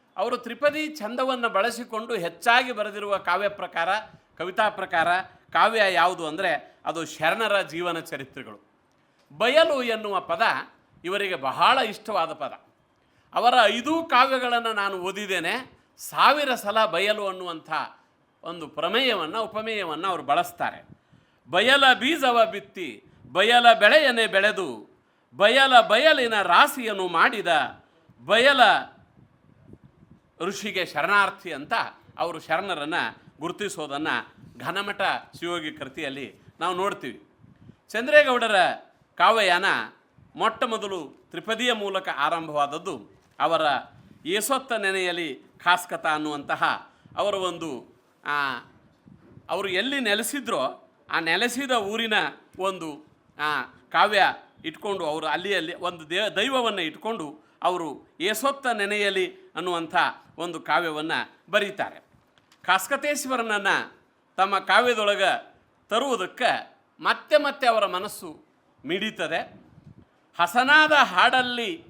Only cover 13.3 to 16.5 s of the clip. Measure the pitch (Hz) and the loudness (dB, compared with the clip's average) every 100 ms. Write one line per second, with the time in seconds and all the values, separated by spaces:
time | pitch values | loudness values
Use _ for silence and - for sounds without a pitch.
13.3 | 165 233 254 208 233 269 330 330 247 269 | 0 4 6 4 2 -2 -2 2 4 4
14.3 | 262 247 240 233 214 196 190 180 196 208 | 2 0 -2 -2 -2 -4 -4 -6 -6 -4
15.3 | 185 165 240 254 _ _ - - 156 208 | -2 -2 -4 -8 _ _ -18 -6 4 4
16.3 | 294 277 | 4 0